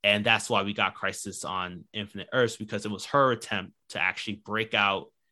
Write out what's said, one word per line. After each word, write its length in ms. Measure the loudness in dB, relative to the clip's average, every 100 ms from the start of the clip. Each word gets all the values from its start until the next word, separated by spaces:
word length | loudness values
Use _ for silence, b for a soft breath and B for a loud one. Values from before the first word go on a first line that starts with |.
And 220 | 4 4 4
that's 240 | 2 4
why 120 | 0
we 120 | 0
got 200 | 0 0
Crisis 500 | 0 -4 -4 -10 -8
on 420 | -6 -4 -4 -8 -10
Infinite 380 | -10 -8 -10 -4
Earths, 240 | 2 2 0
because 300 | -6 -4 -4
it 60 |
was 140 | -6 0
her 260 | 4 4
attempt 420 | 2 -2 -6 -6 _ _
to 100 | -2
actually 420 | -2 -2 -6 -8 -4
break 280 | -2 0
out, 340 | 2 4 2 -4 _ _